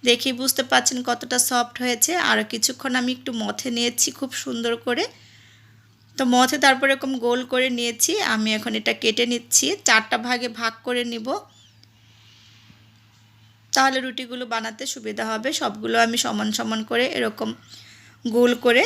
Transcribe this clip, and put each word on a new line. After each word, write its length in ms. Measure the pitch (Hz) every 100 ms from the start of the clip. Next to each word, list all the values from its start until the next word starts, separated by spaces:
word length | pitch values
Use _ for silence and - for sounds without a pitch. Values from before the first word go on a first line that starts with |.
দেখেই 300 | 247 240 269
বুঝতে 300 | 247 262 -
পাচ্ছেন 340 | 254 254 247 254
কতটা 340 | 247 240 247 247
সফট 360 | - 247 240 -
হয়েছে। 320 | 247 240 - 349 277
আর 80 | 220 214
কিছুক্ষণ 460 | 233 214 254 269 254
আমি 160 | 247
একটু 180 | 247 -
মথে 360 | 233 208 - 262
নিয়েছি 380 | 233 240 240 -
খুব 180 | - 269 -
সুন্দর 400 | - 240 233 233
করে। 220 | 247 240 480 - - - - _ _ - _ _ _ -
তো 60 | 262
মথে 320 | 247 254 285
তারপর 300 | 277 262 269
এরকম 220 | 269 277 262
গোল 220 | 233 240 254
করে 220 | 254 262
নিয়েছি। 440 | 247 240 226 - 392 -
আমি 240 | 220 214
এখন 180 | 214 226 220
এটা 180 | 214
কেটে 320 | 226 226 220 240
নিচ্ছি, 420 | 240 - - 269 403
চারটা 340 | - 226 - 226
ভাগে 320 | 240 247 240
ভাগ 240 | 226 233 226
করে 200 | - 247 240
নিব, 220 | 233 226 370 - _ - _ _ _ _ _ - - - - _ - _ _ _ _ _ _ _ _ _
তাহলে 240 | - 269 262
রুটিগুলো 440 | 262 254 247 247 247
বানাতে 380 | 226 220 220 277
সুবিধা 360 | - 220 208 220
হবে। 240 | 220 247
সবগুলো 420 | 294 277 214 226 226
আমি 180 | 233 233
সমান 320 | 247 214 214
সমান 260 | 214 226 220
করে 220 | 220 233 254
এরকম 380 | - 233 208 220 233 - - - - - - 240
গোল 260 | 226 240 240 247
করে 180 | 240